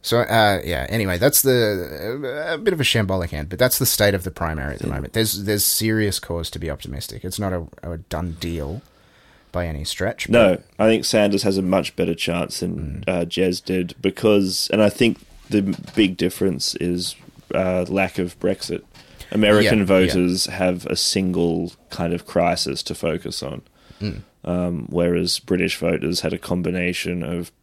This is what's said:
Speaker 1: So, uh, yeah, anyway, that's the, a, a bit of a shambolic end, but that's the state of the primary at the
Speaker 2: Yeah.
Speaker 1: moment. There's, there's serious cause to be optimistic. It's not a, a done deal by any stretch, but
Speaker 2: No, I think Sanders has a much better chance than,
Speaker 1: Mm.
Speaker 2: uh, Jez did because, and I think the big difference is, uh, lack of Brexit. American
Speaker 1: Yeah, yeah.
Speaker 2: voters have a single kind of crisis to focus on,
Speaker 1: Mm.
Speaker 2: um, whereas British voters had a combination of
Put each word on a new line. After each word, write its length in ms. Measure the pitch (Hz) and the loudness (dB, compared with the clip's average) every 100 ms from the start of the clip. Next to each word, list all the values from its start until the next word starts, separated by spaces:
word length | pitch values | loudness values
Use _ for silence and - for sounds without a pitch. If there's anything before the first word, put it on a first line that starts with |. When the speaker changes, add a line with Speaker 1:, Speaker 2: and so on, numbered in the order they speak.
Speaker 1:
So, 140 | - 117 | 0 0
uh, 380 | - 113 107 95 | 2 4 4 2
yeah, 220 | - 78 65 | -2 -4 -2
anyway, 280 | 113 98 90 | -2 0 2
that's 260 | 127 - | 2 4
the, 760 | 135 123 110 98 78 71 98 135 131 143 160 | 4 4 2 0 -4 -8 -8 -6 -6 -6 -6
a, 40 | |
a 40 | 160 | -2
bit 140 | 165 | 0
of 60 | 165 | 0
a 40 | |
shambolic 480 | 131 117 98 95 85 | 2 2 2 0 -2
end, 160 | 76 78 | -6 -8
but 100 | 90 | 2
that's 180 | 127 - | 2 4
the 80 | - | 0
state 280 | - 104 | 4 4
of 100 | 98 | 2
the 80 | 87 | -4
primary 420 | - 82 78 69 | -4 -4 -4 -6
at 60 | 69 | -6
the 80 | - | -4
Speaker 2:
Yeah. 60 | |
Speaker 1:
moment. 180 | 69 69 | -4 -4
There's, 320 | 113 110 101 | -2 -2 -2
there's 200 | 101 104 | -2 0
serious 540 | - - 110 110 104 - | 0 0 0 2 0 -2
cause 320 | - 85 82 | -6 -6 -6
to 80 | - | -6
be 100 | 82 | -8
optimistic. 560 | 69 - 69 - 107 | -8 -8 -10 -10 -10
It's 140 | 92 - | -10 -4
not 140 | 101 | -4
a, 140 | 92 82 - | -4 -6 -12
a 140 | - 82 | -10 -10
done 380 | - 80 87 82 | -8 -6 -6 -6
deal 420 | 87 82 71 104 _ _ _ _ _ _ _ | -6 -4 -6 -8 _ _ _ _ _ _ _
by 140 | 90 85 | -6 -4
any 180 | 78 | -6
stretch, 420 | 78 - 95 - - | -8 -4 -4 -4 2
but 40 | |
Speaker 2:
No, 260 | 120 104 87 - - | 6 6 4 -4 2
I 40 | 110 | 4
think 160 | 110 | 4
Sanders 400 | - 113 104 98 | 2 4 4 4
has 120 | 104 98 | 2 2
a 60 | |
much 320 | 92 95 - | 2 2 0
better 200 | - 87 82 | -2 -2 -2
chance 440 | - 85 - - | -2 -2 -4 -4
than, 440 | 90 82 76 69 - | -6 -6 -8 -6 -4
Speaker 1:
Mm. 20 | |
Speaker 2:
uh, 160 | 90 85 | -2 -2
Jez 380 | - 92 92 | 0 0 0
did 300 | - 92 90 - | -2 -2 -2 -2
because, 640 | 98 - 110 104 95 90 - | -2 2 4 6 4 -2 0
and 100 | 104 | 4
I 60 | 104 | 4
think 300 | - 117 - - - - | 4 2 2 -12 -20 0
the 120 | 107 98 - - | 0 2 -4 -4
big 220 | - 101 90 | 2 2 4
difference 580 | 87 - 95 71 - - | -2 0 0 0 -4 -4
is, 380 | 87 87 - - - - _ | -2 -2 -4 -10 -20 -20 _
uh, 300 | - 92 92 90 | -2 0 0 0
lack 300 | 95 95 - | 0 0 -2
of 200 | 87 - | -6 -2
Brexit. 420 | 92 95 - 85 - - - - - | -2 -2 -6 -8 -10 -20 -20 -20 -4
American 480 | 107 104 107 104 110 | 2 6 6 6 4
Speaker 1:
Yeah, 60 | 95 95 | 6 6
yeah. 80 | 90 | 6
Speaker 2:
voters 400 | 92 90 92 - | 4 2 0 -2
have 380 | 95 92 92 - | 0 0 0 -4
a 100 | 87 | -2
single 760 | - 98 92 87 85 82 87 - _ | 0 0 0 2 0 0 -4 -10 _
kind 220 | - 85 | -4 -2
of 140 | 85 - | -4 -2
crisis 560 | 87 85 80 - 65 | 2 2 0 -4 -6
to 120 | - | -8
focus 460 | 87 82 82 - - | -4 -2 -2 -6 -8
on, 200 | 69 67 _ _ _ - | -10 -12 _ _ _ -8
Speaker 1:
Mm. 220 | 107 107 - _ | -8 -8 -16 _
Speaker 2:
um, 420 | - 90 90 87 - | -4 -2 -2 -4 -4
whereas 480 | 87 87 87 87 - | 0 2 2 0 -4
British 380 | - 92 87 - | -2 0 0 -2
voters 440 | 87 85 73 90 | -2 0 -2 -2
had 120 | 80 | -4
a 60 | 85 | -6
combination 840 | - 90 87 90 90 87 90 87 | -4 -4 -2 -2 -4 -4 -4 -6
of 300 | 67 87 85 _ | -4 -6 -8 _